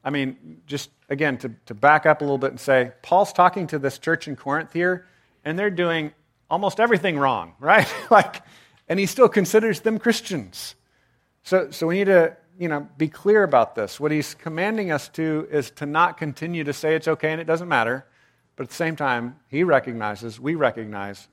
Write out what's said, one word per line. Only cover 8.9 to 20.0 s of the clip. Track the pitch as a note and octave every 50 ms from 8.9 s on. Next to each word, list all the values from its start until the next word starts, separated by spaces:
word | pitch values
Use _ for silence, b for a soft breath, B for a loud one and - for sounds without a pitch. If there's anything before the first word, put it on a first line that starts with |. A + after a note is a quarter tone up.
| E3 G3
he | G3
still | F3+ - - B3+ G#3+
considers | - G#3+ F3+ - - A3 G#3+ A3+ F#3+ -
them | - A3 A3 G#3
Christians. | - A#3+ A3+ - - - F#3+ D3 G#2 F#2 - - - - - _ _ _ _ _ _ _ _ _ _ _ _ _ _
So, | - F#3 F#3+ E3 -
so | - - E3+
we | E3 F3 G3
need | G3+
to, | F#3+ G3 F3 E3 - - _ _ _ _ F#3
you | F3 E3
know, | D3+ D3 D3 - _ C3+
be | D#3+ D3+
clear | - - - G3+ G#3+ G#3+ G3+
about | E3 C#3 B2 A2+ - -
this. | A#2 G#2+ F#2+ - -
What | C#3+ D3+
he's | D#3 D3+ C#3+ - -
commanding | _ - E3 D#3 D#3+ F#3 G#3 A3+ A3 G3+ F3+
us | D#3 C#3 - -
to | _ - D#3+ D#3+ D#3 D#3 D#3 -
is | D3+ D3 C3 -
to | _ - D3+
not | C#3+ D3 D#3+ F3 F3 E3
continue | - E3 D3+ C3 - D#3 E3+ F3 E3 D3+
to | C#3+
say | C#3 - - D#3 D#3+
it's | D#3+ D3+ E3
okay | D#3 - - D#3
and | D#3+ D#3+
it | E3
doesn't | D#3+ D#3+ E3 F3 F3
matter. | D3+ B2 A2+ A2+ B2 C3 - _ _ _ _ _ _ _ _ _ _
But | - C3+
at | -
the | -
same | - E3+ D#3+ D#3+
time, | C#3+ D3 C3 B2 A#2 A#2 B2 B2+ _ _ _
he | C3+ D3 F3+
recognizes, | F3+ D3 C3 - C3 A#2 A2+